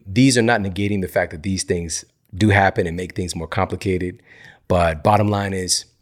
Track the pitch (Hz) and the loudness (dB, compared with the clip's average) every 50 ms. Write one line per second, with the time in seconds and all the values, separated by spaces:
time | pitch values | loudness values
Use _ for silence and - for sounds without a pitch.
0 | - 98 95 113 131 135 123 120 113 117 120 107 98 98 87 101 104 101 104 98 | -14 -2 2 4 4 6 6 4 4 4 2 2 0 -2 -4 -2 -2 -2 -2 -2
1 | 92 85 - 98 87 82 - 80 76 95 95 90 - - 95 87 85 82 - - | -2 -2 -2 -2 -2 -2 -4 -8 -6 -4 -4 -2 -2 -2 -4 -4 -4 -6 -8 -10
2 | - _ _ _ _ _ - 90 107 107 101 101 98 95 - 117 92 85 82 90 | -10 _ _ _ _ _ -4 0 2 4 4 6 4 4 2 0 -2 -2 -4 -6
3 | 92 85 - - 92 85 - 87 80 - - 95 92 - - 92 - 101 92 87 | -8 -8 -6 -6 -6 -6 -6 -8 -10 -6 -4 -4 -2 -2 -4 -4 -2 -2 -2 -2
4 | 90 90 90 - _ _ - - - - - _ _ - 92 90 85 82 82 76 | -2 -6 -8 -10 _ _ -20 -20 -20 -20 -20 _ _ -2 0 2 2 2 0 0
5 | - 104 104 104 104 104 101 101 101 98 98 95 92 87 - - - - _ _ | 2 2 4 4 4 2 0 -2 -2 -4 -4 -4 -4 -4 -4 -4 -4 -8 _ _